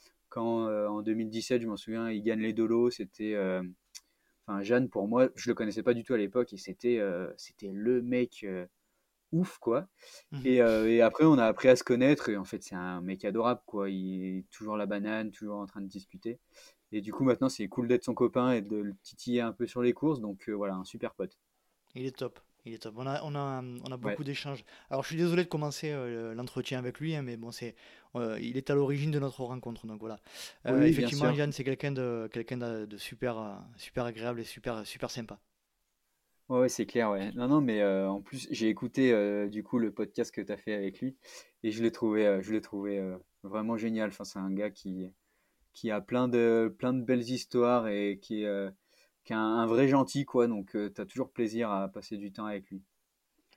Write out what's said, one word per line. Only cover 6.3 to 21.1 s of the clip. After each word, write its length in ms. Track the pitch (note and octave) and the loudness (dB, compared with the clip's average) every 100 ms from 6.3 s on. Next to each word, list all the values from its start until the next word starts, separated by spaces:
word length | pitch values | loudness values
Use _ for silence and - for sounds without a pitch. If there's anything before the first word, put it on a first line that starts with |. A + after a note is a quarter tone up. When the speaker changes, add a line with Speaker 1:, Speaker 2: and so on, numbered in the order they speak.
| B2 A#2+ | 0 -2
Speaker 1:
et 40 | G2 | -4
c'était, 420 | - F#2 A#2+ A#2 | -12 -4 0 2
euh, 280 | G2+ F2 F#2 - | 0 -2 -6 -10
c'était 360 | - - G2+ | -18 -14 -10
le 280 | G2 A2 B2+ | -4 0 2
mec, 420 | A#2+ B2+ B2 - | 2 0 0 -4
euh, 200 | G#2 F#2 F2+ _ _ _ _ _ - | -8 -8 -8 _ _ _ _ _ -4
ouf, 260 | E3 F#3 - | -2 -2 -4
quoi. 300 | - B2+ F#3 _ - - - | -2 -2 -2 _ -20 -20 -14
Speaker 2:
Mhm. 120 | C#3+ | -2
Speaker 1:
Et, 180 | B2+ B2 | 4 8
euh, 260 | A2+ A2 A2 | 8 6 6
et 140 | A#2 | 8
après, 220 | A2+ - | 6 8
on 120 | D#3+ C#3 | 8 8
a 100 | A2+ | 6
appris 220 | A2 C3 | 6 8
à 60 | |
se 80 | B2+ | 8
connaître 460 | - B2 C3 C#3+ - | 8 4 6 4 2
et 80 | G#2 | -2
en 80 | |
fait, 180 | F#2 G2+ | -4 -10
c'est 140 | - F#2 | -8 -8
un 240 | F#2 F2+ | -6 -6
mec 240 | F2+ F#2+ | -6 -4
adorable, 380 | G#2 G#2+ A#2 A#2+ - | -2 2 2 0 -4
quoi. 240 | G#2 G2 | -4 -4
Il 340 | F#2+ F#2 F#2 | -2 -4 -4
est 200 | F#2+ F#2+ F#2 | -4 -6 -8
toujours 240 | - G#2+ G#2+ | -10 -6 -2
la 100 | G2+ | -2
banane, 460 | G2+ G#2+ A2 G#2+ | -2 -2 -4 -6
toujours 260 | F#2+ G#2 G#2 | -8 -10 -8
en 80 | G2 | -10
train 140 | G#2 | -10
de 80 | F#2+ | -12
discuter. 500 | G2 - F#2+ A2+ B2 _ - - _ _ | -12 -16 -12 -10 -10 _ -20 -20 _ _
Et 80 | G#2+ | -8
du 120 | G2+ | -6
coup, 120 | - | 0
maintenant, 240 | C3 A2+ C3 | 2 4 2
c'est 180 | - G2 | -2 -6
cool 220 | - A#2+ | -2 2
d'être 160 | B2 | 2
son 100 | - | 2
copain 380 | A2 B2 B2+ B2+ | 0 2 2 2
et 100 | A#2+ | 0
de 140 | G2+ G#2+ | 0 -4
le 180 | G#2 G2 | -4 -8
titiller 380 | - - A#2+ A#2+ | -16 -12 -4 -2
un 120 | A#2 | -2
peu 140 | G2 A#2 | -4 -6
sur 160 | B2 | 0
les 100 | B2 | 0
courses. 280 | - D3 C#3 | 2 0 0
Donc, 280 | G#2+ G2 - | -4 -8 -6
euh, 40 | |
voilà, 220 | G#2 G2+ | -4 -2
un 100 | F#2 | -4
super 300 | F#2 A2+ A#2 | -8 -8 -10